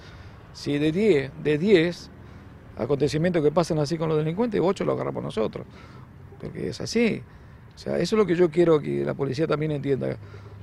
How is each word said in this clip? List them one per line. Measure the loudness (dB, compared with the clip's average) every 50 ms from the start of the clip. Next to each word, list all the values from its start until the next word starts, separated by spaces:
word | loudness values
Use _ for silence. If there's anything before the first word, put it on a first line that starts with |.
| -18 -18 -18 -18 -18 -18 -20 -20 -20 -20 -16
Si | -10 -6 -2 -2 0
de | 2 2
diez, | 2 2 4 4 4 4 2 -2 -6 -4 0
de | 0 0 2
diez | 4 6 6 6 6 4 0 -6 -12 -18 -18 -20 -20 -18 -18 -18 -18 -20 -20 -20 -20 -14 -6 -4
acontecimientos | -2 0 0 2 2 2 2 2 0 2 2 4 2
que | 4
pasan | 4 4 2 2 2 0
así | 0 0 -2 -2
con | -2 0
los | 0 0
delincuentes, | 0 -2 -2 -2 -2 0 0 2
ocho | 2 2 2 0 0
lo | -2 -2
agarramos | -2 -2 -4 -4 -6 -6
nosotros, | -6 -2 -2 -2 -2 -4 -8 -14 -14 -16 -20 -20 -20 -20 -20 -20 -20 -20 -20 -20 -20 -18 -14
porque | -14 -12 -10 -8 -8 -6
es | -6 -6
así. | -8 -4 0 0 2 2 0 -2 -8 -14 -20 -20 -20 -20 -20 -20 -20 -20 -18
O | -12
sea, | -6 -4 -2 0
eso | 0 2 2
es | 2
lo | 2
que | 2 4
yo | 4 2 2
quiero | 4 4 6 6 6 4
que | 4 0 -2 -2 -2
la | -2 -2
policía | -2 -2 -2 -2 -2 0
también | 0 0 0 0 -2
entienda, | -2 -2 0 0 0 0 0 -4 -4 -6 -10 -16 -16 -16 -16 -16 -18 -16